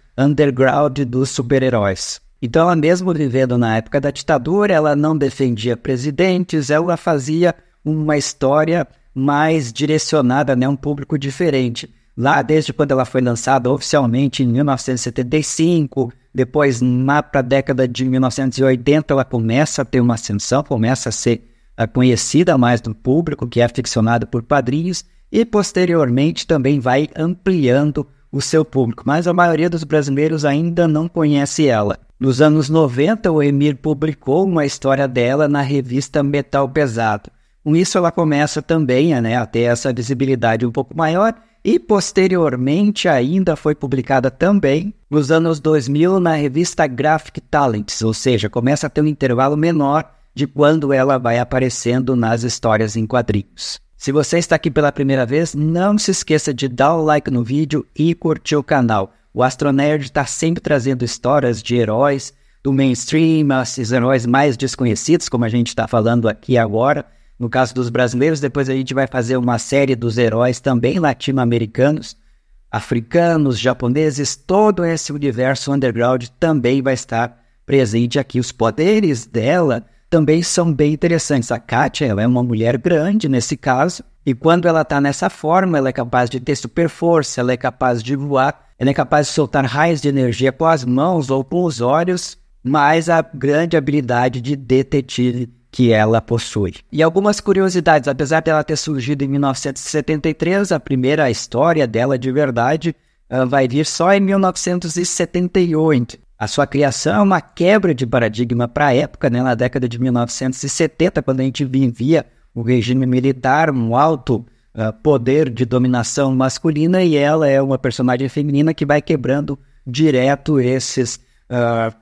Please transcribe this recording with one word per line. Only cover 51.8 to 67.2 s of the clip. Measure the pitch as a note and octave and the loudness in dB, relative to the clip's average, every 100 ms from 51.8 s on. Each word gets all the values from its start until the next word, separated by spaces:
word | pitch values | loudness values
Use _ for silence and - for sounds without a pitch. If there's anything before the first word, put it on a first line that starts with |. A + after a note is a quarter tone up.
| A#2+ B2 B2+ B2+ | -2 -2 0 0
nas | A2+ A#2 | 0 -2
histórias | A#2+ - A#2 G#2+ A2 A2 | -4 -4 0 0 0 -2
em | A2 | -2
quadrinhos. | B2+ A#2 G#2 - - - - _ - | -2 0 -2 -4 -12 -14 -14 _ -12
Se | - | -2
você | C#3+ C#3 E3+ | 0 0 -2
está | E3+ D#3+ | 0 0
aqui | D#3+ | 0
pela | C#3 D3 | 0 0
primeira | - C3+ C3+ A#2+ | 0 -2 0 0
vez, | C#3+ E3 C#3+ | -2 -2 -2
não | D#3 E3+ G3 G#3 | -2 0 0 0
se | - | 0
esqueça | F#3+ - - - | -2 0 0 0
de | B2+ C3+ | -4 -4
dar | A#2+ C#3 E3 | 0 2 2
o | |
like | D#3 D3+ - | 2 0 0
no | B2+ | -4
vídeo | A2+ C#3+ D3+ D3 - - | -2 -2 -2 -4 -6 -2
e | D#3+ | 0
curtir | E3+ E3 D#3 - D3 | 0 -2 -2 0 -2
o | |
canal. | C3+ C#3+ A#2+ G#2+ F#2+ _ _ | 0 2 2 0 -2 _ _
O | A2 | 0
Astronerd | B2+ - C#3+ C3+ D3 D3+ C3+ | 0 0 0 0 2 0 -2
tá | D3 C#3 | -4 -4
sempre | - D#3+ E3+ | -2 -2 -2
trazendo | - C#3+ B2 B2+ | 0 0 0 -2
histórias | A#2+ - A#2+ C#3+ B2+ A#2 | -4 -4 0 0 0 -2
de | - A#2+ | -2 0
heróis | A2 A2 C#3+ C#3 - _ _ _ | 0 2 0 0 -6 _ _ _
do | C#3 | -4
mainstream, | C3+ C3+ B2 - D#3 D#3+ D#3+ C#3+ C3 | 0 0 0 -2 0 2 2 2 0
esses | A#2+ - A2+ | -2 -6 -2
heróis | B2+ B2 C3+ A#2+ | 0 2 0 2
mais | C3 D3 A#2 | 2 2 0
desconhecidos, | C3+ - B2 G#2 - E3 - | -4 -2 -2 -2 0 0 0
como | A#2+ A2+ | -2 -2
a | |
gente | A#2+ A#2 - | 0 -2 -4
tá | A2 | -2
falando | A#2 A2 A#2+ A2+ | 0 2 0 0
aqui | G#2+ - B2 | -4 0 0
agora. | A2+ G#2+ C3 D3 - _ | 2 0 0 0 -4 _